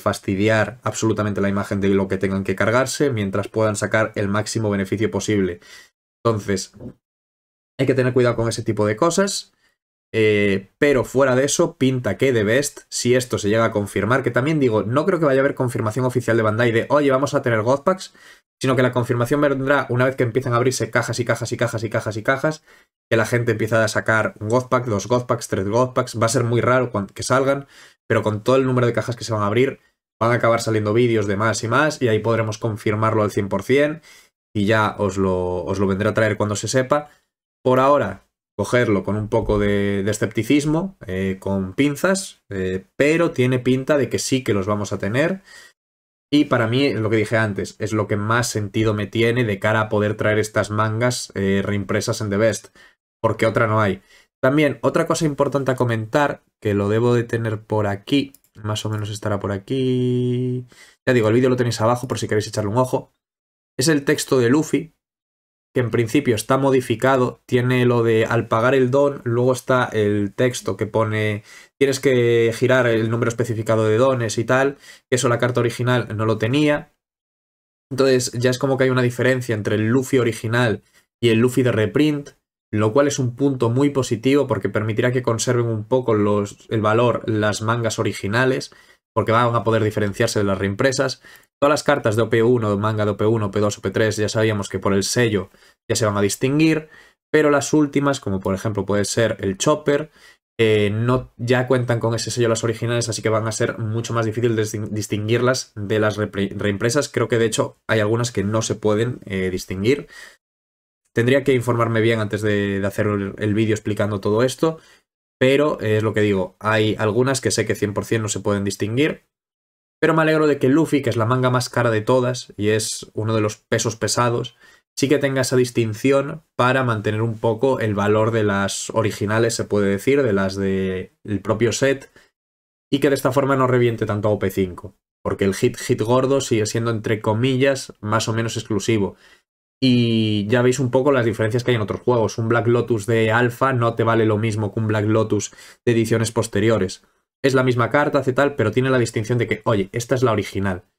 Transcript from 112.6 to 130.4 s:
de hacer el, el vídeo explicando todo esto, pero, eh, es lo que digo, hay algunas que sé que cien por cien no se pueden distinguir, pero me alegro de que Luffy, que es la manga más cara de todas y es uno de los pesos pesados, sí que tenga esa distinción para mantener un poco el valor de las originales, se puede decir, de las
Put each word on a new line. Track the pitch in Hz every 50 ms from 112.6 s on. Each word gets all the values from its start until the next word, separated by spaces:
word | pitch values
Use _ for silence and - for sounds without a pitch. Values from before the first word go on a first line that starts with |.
| 101 101 98 98
de | 98
hacer | 98 - - 107
el, | 104 104 101 98 98 -
el | - 107 107 101
vídeo | 107 113 107 107
explicando | 101 - 110 104 - 107 104 107 98
todo | - 104 104 110
esto, | 123 131 127 - - 160 160 160 _ _ - _ _ _ _ _ _ _ _ -
pero, | 131 131 139 139 147 151 - -
eh, | 104 110 107
es | 107 107
lo | 110 95
que | 107
digo, | 107 104 101 95 90 - _ -
hay | - 107 110 110 110 107 98
algunas | - 110 107 98 120 127 135 135 127
que | - 107
sé | - - 104
que | - 104
cien | - - 104 101
por | 107 98
cien | - 113 113 107
no | 104
se | - 98
pueden | 95 104 101 101 101
distinguir, | 101 95 - 110 104 113 131 151 165 196 - _ _ _ _ _ _ _ _ _ _ _ _ _ _ _ -
pero | - 156 165
me | 160 156
alegro | 156 156 156 156
de | 151 143
que | 143 -
Luffy, | 127 135 165 156 - 151 143
que | 127 120
es | 107
la | 117 110
manga | 113 127 127 127 127
más | 123 127 123 -
cara | - 123 117 120
de | 110 107
todas | 107 - 127 131 123 123 123 123 - - -
y | - 101 104
es | 107 110 107 - - - - - -
uno | 107 107 110 110
de | 110
los | 107 104 104
pesos | - _ - 120 110 - 120 107
pesados, | - - 101 - - 120 120 120 123 123 - - _ _ - - _ _ _ -
sí | - 139
que | 127 151 139
tenga | 139 139 135 135
esa | 123 - 135
distinción | 127 127 123 - 123 117 110 107 - - 135 139 139 135 - 160 156 _ _ _
para | - 120 127 131 131 127
mantener | 120 113 107 101 107 107 107
un | 113 117 110
poco | 110 - 113 110 107 - 135 127 -
el | 113 107 101
valor | 101 101 104 104 107 110 110
de | 113 113 107
las | 104 98 98 98 98 - - - -
originales, | - - 107 104 95 - 110 101 107 113 117 117 117
se | - 104
puede | - 101 104 101 98
decir, | 101 98 - 131 135 143 139
de | 117 98
las | 98